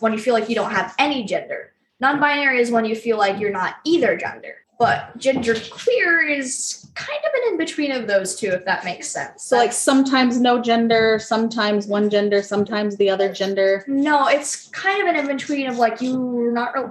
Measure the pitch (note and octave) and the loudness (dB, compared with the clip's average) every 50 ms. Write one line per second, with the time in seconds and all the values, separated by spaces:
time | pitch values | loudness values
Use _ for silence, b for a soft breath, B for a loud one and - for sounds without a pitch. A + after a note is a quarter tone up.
0 | A3 A3 A3 G#3+ - B3+ A#3 A3 G#3 A3+ A#3 G#3+ G3 G#3 G#3+ G3 F3 - - - | -2 0 0 0 0 2 2 2 2 0 -2 -2 -2 -2 -2 -2 -4 -2 -2 -2
1 | C#4 D4 D4 C4 G#3+ F3+ F3+ D#3+ C#3+ - C#3 - - - _ _ _ _ _ - | 0 0 0 -2 -4 -4 -4 -4 -4 -6 -10 -12 -12 -16 _ _ _ _ _ -2
2 | B3 C4 D4 C#4+ D4 D4 C#4+ C#4+ C#4+ C#4 B3+ B3 A#3+ A#3 A#3 A3+ A3 A3 A3 A3 | 0 0 2 2 2 2 2 2 0 2 2 2 2 2 2 0 0 0 -2 -4
3 | - A#3 A3 G#3+ G3+ G3 G3 G3+ G#3+ G3+ G3 F#3 F#3 - - - - D4+ E4+ E4+ | -2 -2 0 2 2 0 0 0 -2 -4 -2 -2 -4 -4 -6 -6 -2 0 2 2
4 | B3+ G3+ F3 - - - - A2+ - - - - _ _ _ - - - - - | 4 2 0 0 -4 -8 -10 -12 -16 -18 -18 -20 _ _ _ 0 2 2 2 0
5 | - - - A#3 - C4 C4 - A#3 A3+ A3+ - - - - - - - A#4+ A#4+ | -4 -8 -12 -4 0 0 0 2 2 0 0 0 -2 -10 -12 -6 0 0 2 2
6 | F#4+ F4 E4+ E4 E4 D4+ D4 C#4 C4 B3+ C4 - - - - - - - - - | 4 4 4 4 2 2 0 -2 -2 -4 -6 -6 -6 -8 -10 -10 -14 -16 -14 -12
7 | - - D5 D5 D5+ D#5+ D5 B4+ B4 A#4 F#4+ D#4 E4 E4 - - D4 C#4 C4+ B3+ | -10 -8 -6 -4 -2 -2 0 0 0 0 0 -2 -4 -4 -4 -4 -2 -2 -2 -4
8 | A3 G#3 G3+ G3 F#3+ F#3 - - A3+ G3 F3+ F3+ - F#3+ F3+ - - F3+ F3 - | -2 0 0 0 0 -2 -6 -4 -4 -2 -2 -2 -2 -2 -4 -4 -4 -8 -8 -8
9 | - - - D#3+ C#3 - - - - - B3+ A#3+ A#3+ G#3+ - - - - C4+ C4+ | -8 -10 -8 -8 -8 -10 -12 -12 -4 0 2 4 4 2 0 0 2 4 4 4
10 | C4+ C4+ C4+ C4 B3+ B3 A#3 B3 B3 B3 B3 B3 A3+ A#3 A3+ A#3 A#3 A#3 A#3 A3+ | 4 4 4 2 2 2 2 2 4 4 2 2 2 2 2 2 4 4 4 4
11 | A3 A3 A3 G#3+ G#3+ - A#3 A3 A3+ A3+ A3+ A3+ G#3 G#3 G#3 G#3 G3+ G#3 G3+ G#3 | 4 4 2 2 0 -2 -2 0 0 0 0 0 0 0 0 0 0 0 0 0
12 | G#3 G#3 G#3 G3+ G#3 G#3 G3+ G3+ G3 - G3+ G#3 G3+ G3+ A3 G#3 G#3+ G#3 G3+ G3+ | 0 2 2 2 2 2 2 0 0 0 0 -2 -2 0 -2 -2 -2 -2 0 0
13 | G3+ G3 F#3+ F#3+ G3 G3 F#3 - G3 G3 G3 G3 G3 G3 G3 G3 - C#4 C#4 C#4 | 2 2 2 2 0 -2 -2 -2 -4 -2 0 2 2 2 2 0 -2 -2 -2 0
14 | C#4+ D4+ D4+ C#4+ C#4 - C#4 D4 D4 - - - - - - - - F#4+ G4 G4+ | 2 4 4 4 4 4 2 2 0 -2 -10 -10 -12 -14 -10 -6 -2 -2 0 0
15 | F#4+ F4 E4+ D4+ C#4 C#4 C#4 C4 - - D4 C#4 C4+ C4 B3 A#3+ A#3 A3+ A3+ - | 2 2 2 0 0 -2 -4 -4 -4 -4 -4 -2 -2 -2 0 2 2 2 2 0
16 | B3+ B3+ B3+ B3+ B3+ B3 A#3+ A#3+ A#3 A#3+ A#3+ A#3+ A#3+ B3 - C4+ B3 - | -4 -2 -2 -2 -2 -2 -2 -2 0 0 0 0 -2 -2 -4 -4 -6 -4